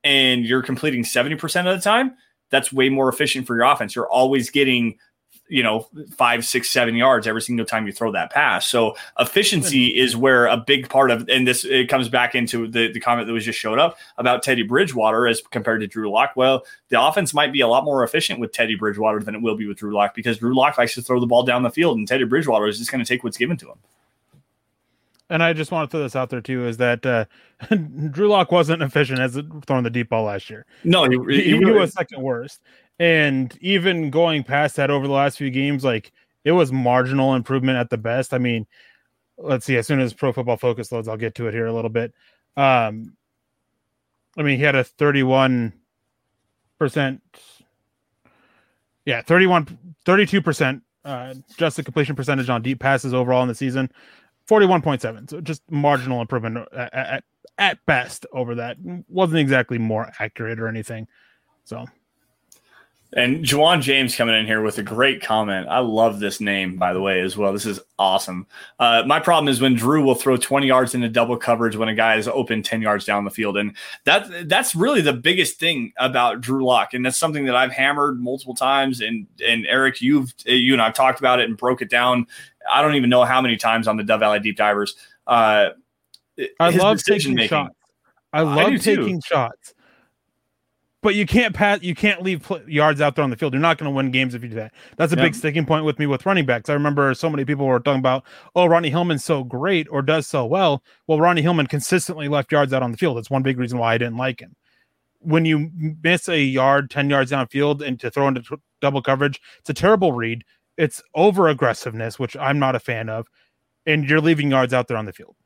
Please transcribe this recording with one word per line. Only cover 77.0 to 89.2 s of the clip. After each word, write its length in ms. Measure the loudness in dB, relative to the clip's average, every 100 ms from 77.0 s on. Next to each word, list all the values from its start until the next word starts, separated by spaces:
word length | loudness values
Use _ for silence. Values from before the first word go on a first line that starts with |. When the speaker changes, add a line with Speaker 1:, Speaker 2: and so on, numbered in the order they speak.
| -4
Speaker 1:
that's 140 | -2
something 260 | -4 -2 0
that 100 | 0
I've 160 | 0
hammered 480 | 0 0 2 -2 -2
multiple 360 | -6 -8 -10 -4
times. 440 | 0 2 0 -4
And, 280 | -6 -6 -10 _ 0
and 200 | 0 0
Eric, 340 | 0 0 0
you've, 320 | 2 2 0 -8 0
you 260 | 2 4
and 80 | 4
I've 140 | 2 2
talked 240 | 0 2
about 200 | 2 2
it 80 | 0
and 80 | -2
broke 280 | -2 -2
it 80 | 0
down. 340 | 2 2 0 -2 -10 -20 _ 0
I 100 | 2
don't 140 | 2 2
even 160 | 4
know 140 | 4 4
how 160 | 2
many 160 | 0 0
times 300 | 0 0 0
on 80 | -2
the 80 |
Dove 180 | 0 2
Valley 180 | 2 0
Deep 180 | -2 0
Divers. 380 | 0 2 -4 -8 -20 _ 0
Uh, 420 | 4 4 4 2 0 _ _ _ _ _ -12 -12 _
Speaker 2:
I 120 | 2
Speaker 1:
his 100 | 4
Speaker 2:
love 160 | 2 2
Speaker 1:
decision 380 | 0 0 0 0
Speaker 2:
taking 0 |
Speaker 1:
making. 120 | 0
Speaker 2:
shots. 260 | -2 -4 _ _ _ _ _ _
I 80 | -2
Speaker 1:
I 20 |
Speaker 2:
love 280 | 0 2 2
Speaker 1:
do 60 | 2
too. 160 | 2 0
Speaker 2:
taking 260 | 0 -4